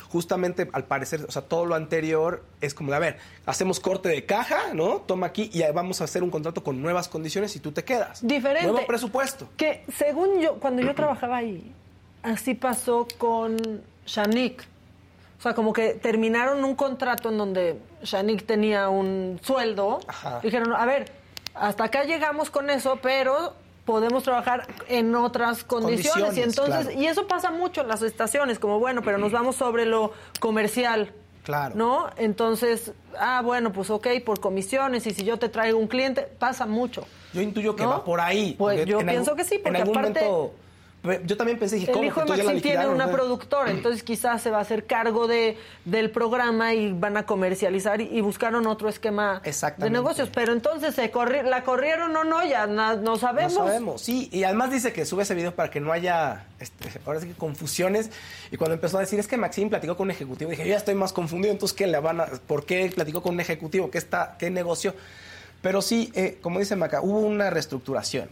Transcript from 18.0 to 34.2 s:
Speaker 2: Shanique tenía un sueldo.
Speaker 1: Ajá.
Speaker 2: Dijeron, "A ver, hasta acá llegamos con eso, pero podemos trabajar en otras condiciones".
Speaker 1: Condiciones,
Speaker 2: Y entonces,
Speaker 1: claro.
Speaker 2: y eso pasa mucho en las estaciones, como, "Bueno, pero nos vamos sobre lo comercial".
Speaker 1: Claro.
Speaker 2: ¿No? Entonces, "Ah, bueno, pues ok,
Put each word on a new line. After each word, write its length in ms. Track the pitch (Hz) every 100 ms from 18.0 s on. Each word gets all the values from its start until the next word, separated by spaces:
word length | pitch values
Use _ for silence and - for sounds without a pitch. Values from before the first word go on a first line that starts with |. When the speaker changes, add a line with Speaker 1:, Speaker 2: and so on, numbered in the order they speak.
Speaker 2:
Shanique 420 | 214 196 208 208
tenía 460 | - 214 214 208 196
un 500 | 196 190 190 185 175
sueldo. 580 | - 262 226 202 202 294 -
Speaker 1:
Ajá. 340 | - 143 120
Speaker 2:
Dijeron, 300 | 220 233 233
"A 120 | 226 240
ver, 260 | 277 220 - - - -
hasta 300 | - 208 202
acá 200 | 220 269
llegamos 440 | 285 330 302 294 302
con 220 | 285 285
eso, 280 | 277 262 262
pero 500 | 254 269 262 285 349 - - -
podemos 380 | - 220 233 254
trabajar 440 | 262 247 247 247 - - -
en 260 | 240 226
otras 480 | 240 240 240 233 233
condiciones". 580 | - 233 220 233 180 -
Speaker 1:
Condiciones, 160 | 208 220
Speaker 2:
Y 40 |
entonces, 440 | 240 233 285 277 269
Speaker 1:
claro. 140 | 269
Speaker 2:
y 40 | 311
eso 200 | 330 392
pasa 240 | 359 359
mucho 320 | 330 359 320
en 60 | 247
las 120 | 214
estaciones, 580 | 220 220 220 285 277 208
como, 200 | 208 214
"Bueno, 240 | 247 247
pero 160 | 214 202
nos 120 | 208
vamos 240 | 233 254 247
sobre 280 | 247 233
lo 280 | 226 226 214 - - -
comercial". 720 | 226 214 214 247 240 220 208 - - -
Speaker 1:
Claro. 300 | - 147 139
Speaker 2:
¿No? 340 | 202 233 285 330 -
Entonces, 760 | 220 208 226 220 240 226 214 - - -
"Ah, 240 | 233 254
bueno, 280 | 240 247 233
pues 180 | 190 190
ok, 160 | 214 247 247